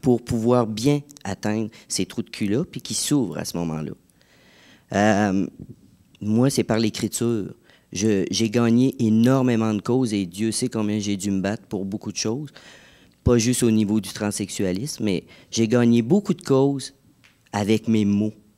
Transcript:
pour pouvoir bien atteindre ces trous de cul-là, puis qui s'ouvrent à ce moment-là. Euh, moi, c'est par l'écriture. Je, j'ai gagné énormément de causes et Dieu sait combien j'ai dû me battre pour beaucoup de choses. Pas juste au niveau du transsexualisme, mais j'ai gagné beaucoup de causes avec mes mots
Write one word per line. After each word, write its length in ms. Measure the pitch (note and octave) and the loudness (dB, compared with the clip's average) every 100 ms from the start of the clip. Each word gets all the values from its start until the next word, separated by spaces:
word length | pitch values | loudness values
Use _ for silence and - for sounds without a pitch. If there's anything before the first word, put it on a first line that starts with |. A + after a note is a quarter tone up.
pour 200 | B2+ A#2+ | 4 2
pouvoir 460 | - A#2+ A2+ B2 A2+ | 2 -2 2 2 2
bien 320 | G#2+ B2 D3 C#3+ - | -2 0 0 -2 -14
atteindre 440 | G2 F#2+ G#2 G#2+ G#2+ - - | -10 -6 -4 -4 -6 -10 -12
ces 180 | - F#2 | -6 -6
trous 160 | - | -6
de 80 | A2 | -10
cul-là, 340 | - G#2 G#2+ | -6 -2 -2
puis 160 | F3+ - | -4 -10
qui 140 | - | -10
s'ouvrent 440 | A2 - D3 G#2+ D#2+ | -8 -2 -2 -2 -6
à 60 | |
ce 120 | E2 E2+ | -8 -6
moment-là. 340 | E2+ D#2 D2+ - _ _ _ _ _ _ - - _ | -4 -4 -8 -12 _ _ _ _ _ _ -20 -20 _
Euh, 540 | G2 G#2 G2+ G#2 F#2+ F#2 - - - _ _ _ _ | 2 4 4 2 0 -2 -6 -20 -20 _ _ _ _
moi, 280 | G#2 A2 C3 | -2 2 2
c'est 140 | C3 | 2
par 160 | A2 A2 | 0 0
l'écriture. 760 | A2+ - A2 - A#2 A2+ F#2+ - _ _ _ | 0 -2 -6 -2 -2 -2 -6 -12 _ _ _
Je, 320 | F2+ G#2+ G2+ F2+ | -2 2 2 0
j'ai 200 | F#2+ A2+ | 0 0
gagné 440 | A#2 A#2 A#2 C3 - | 2 4 4 2 2
énormément 760 | A#2 A2 A#2 C3+ B2+ A2+ A2 | 2 4 4 4 2 2 0
de 60 | G#2+ | -2
causes 340 | - B2 B2+ | -2 0 0
et 120 | G#2 F#2 | -2 -4
Dieu 260 | F2+ A2 | -4 -4
sait 160 | A2 B2+ | -2 -4
combien 320 | A2+ G#2 G#2+ | -4 -4 -4
j'ai 160 | G#2 G2+ | -4 -4
dû 160 | G2+ | -2
me 80 | G2 | -2
battre 260 | F#2+ G#2+ - | -2 -6 -8
pour 180 | G#2 | -8
beaucoup 280 | F#2+ G#2 - | -6 -8 -8
de 60 | F#2+ | -6
choses. 320 | G#2+ B2 D3+ - - - - - _ _ | -6 -6 -8 -16 -20 -20 -20 -20 _ _
Pas 120 | - A#2+ | 2 4
juste 280 | A2+ B2 | 4 2
au 80 | A#2+ | 2
niveau 280 | A2 G#2 G#2+ | 4 2 0
du 100 | F#2 | -2
transsexualisme, 920 | - G#2 G2+ G2+ - G2 F#2 C#3+ - | -6 -4 -4 -8 -4 -4 -2 -6 -6
mais 220 | A2 F2+ - - _ | -2 -2 -4 -20 _
j'ai 160 | A2 A2+ | -2 2
gagné 360 | A#2+ A#2+ A#2 | 4 4 4
beaucoup 320 | A2+ G3 - | 4 0 0
de 80 | F3+ | -6
causes 520 | - C3+ C#3 C#3 - _ _ _ _ _ _ | 0 2 2 -2 -8 _ _ _ _ _ _
avec 380 | G#2 G2+ A2 A2 | -4 2 0 2
mes 160 | A2 | 2
mots 300 | G2+ G2+ G#2+ - _ | 2 2 0 -4 _